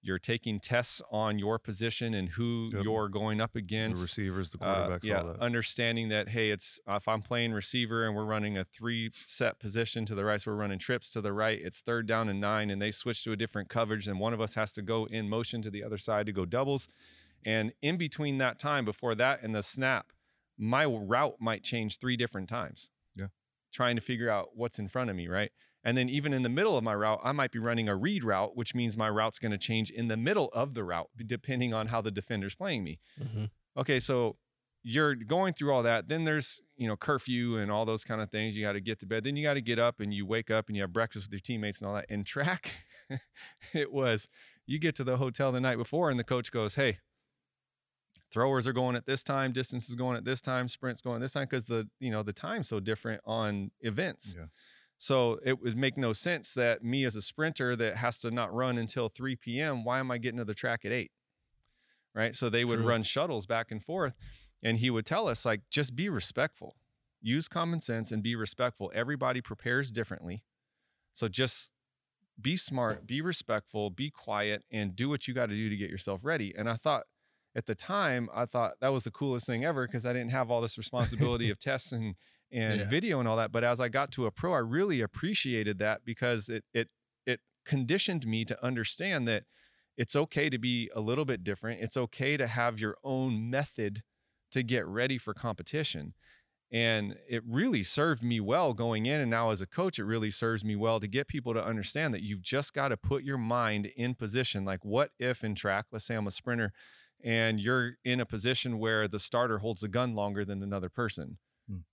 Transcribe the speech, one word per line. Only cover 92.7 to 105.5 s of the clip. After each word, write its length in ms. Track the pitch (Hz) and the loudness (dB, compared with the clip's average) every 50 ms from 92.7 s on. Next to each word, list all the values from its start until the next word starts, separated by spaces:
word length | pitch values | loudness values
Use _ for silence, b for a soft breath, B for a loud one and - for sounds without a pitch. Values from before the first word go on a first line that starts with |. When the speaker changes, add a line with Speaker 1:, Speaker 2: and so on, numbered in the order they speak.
| 117 107 | 2 0
Speaker 1:
your 160 | 110 107 101 - _ | -2 -2 -2 -4 _
own 460 | 135 131 131 131 131 120 107 110 117 | -2 0 0 0 0 0 0 0 0
method 520 | 127 135 143 - - - 110 101 101 110 - _ _ _ _ _ _ _ _ _ - | 0 0 -2 -2 -2 -2 -2 -2 -2 -6 -12 _ _ _ _ _ _ _ _ _ -2
to 100 | 131 127 | -2 0
get 240 | 113 127 123 92 | 2 0 0 0
ready 320 | 78 95 110 123 131 135 123 | -2 -2 -2 0 0 0 -2
for 160 | - - 104 | -4 -6 -8
competition. 800 | - - 120 104 - 85 - - 151 156 - - 80 73 87 - b b b b b b b b b b _ - | -6 -4 -4 -4 -4 -6 -6 -4 -2 -2 -2 -2 -4 -6 -10 -12 b b b b b b b b b b _ 0
And 460 | 113 117 117 113 110 104 101 95 - - - | 2 2 4 2 2 0 -2 -6 -10 -10 -6
it 140 | 123 117 113 | -6 -4 -4
really 380 | 117 113 135 196 262 226 123 95 | -2 0 2 2 4 2 2 2
served 400 | - - - 147 165 156 117 120 | 2 2 4 4 4 2 2 2
me 180 | 120 120 113 | 0 2 2
well 340 | 104 98 123 165 180 151 120 | 2 4 4 4 4 4 2
going 320 | 107 117 117 113 107 110 | 2 0 0 2 2 2
in. 140 | 123 143 151 | 2 2 2
And 100 | 139 120 | 2 2
now 200 | 117 117 117 113 | 2 4 4 4
as 100 | 110 92 | 2 0
a 60 | 95 | -2
coach, 320 | - - - 180 190 - - | -6 -2 0 0 0 0 -2
it 60 | 104 | -2
really 260 | 101 113 117 107 107 | 0 0 0 0 0
serves 340 | 104 - - 113 113 107 101 | 0 0 0 0 0 0 0
me 120 | 107 107 | 0 0
well 240 | 101 107 113 113 110 | 2 2 2 2 2
to 80 | 101 104 | 0 0
get 180 | 98 131 139 - | -2 -2 -2 -2
people 240 | - - 120 123 117 | -4 -4 -2 0 -2
to 100 | 113 98 | 0 0
understand 500 | 104 113 110 98 - - 143 156 156 117 | 0 -2 -2 -2 -2 -2 0 0 0 0
that 80 | 92 98 | -2 -2
you've 200 | 104 104 95 90 | -4 -6 -4 -4
just 300 | - - 135 147 - - | -2 0 0 0 0 -2
gotta 220 | 147 135 139 120 | 0 0 0 0
put 280 | - - - 139 139 123 | 0 0 0 0 0 0
your 140 | 139 139 131 | -2 -2 -2
mind 480 | 117 113 117 123 120 113 107 104 101 | 0 2 2 4 4 4 4 2 0
in 280 | 101 - - 117 123 127 | -2 -2 -2 -2 -2 -2
position. 500 | - 120 107 101 127 131 - - 104 98 | -2 -4 -2 0 0 0 2 0 -2 0
Like, 200 | 98 95 90 - | -2 -2 -4 -2
what 260 | 104 101 123 147 147 _ _ | 0 2 2 2 2 _ _
if 260 | 120 123 127 - - | 0 0 0 0 -2
in 100 | 110 | -2